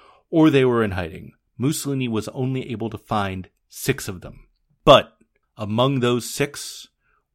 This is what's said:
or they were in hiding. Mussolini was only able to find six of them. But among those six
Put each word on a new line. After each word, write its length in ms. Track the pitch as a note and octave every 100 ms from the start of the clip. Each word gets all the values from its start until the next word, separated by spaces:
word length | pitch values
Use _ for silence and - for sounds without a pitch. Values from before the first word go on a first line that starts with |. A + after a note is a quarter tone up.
| - _ -
or 220 | E3 D#3
they 120 | C#3
were 200 | B2+ A#2
in 80 | G#2+
hiding. 420 | F#2 E2+ F2+ - _ _ -
Mussolini 480 | B2+ - C#3 C#3 B2
was 200 | A2 G2+
only 420 | C#3+ C3 C3 -
able 180 | G#2+ A2+
to 80 | G#2+
find 520 | - A2 G2 F#2+ F2+ _ _
six 400 | - - B2+ -
of 140 | F2+
them. 260 | - - - _ _ _
But 300 | - B2+ - _ _ _ _ -
among 440 | G#2+ A2 C3+ C3+
those 280 | A#2+ B2 -
six 600 | - C#3+ - - - - _ _ _ _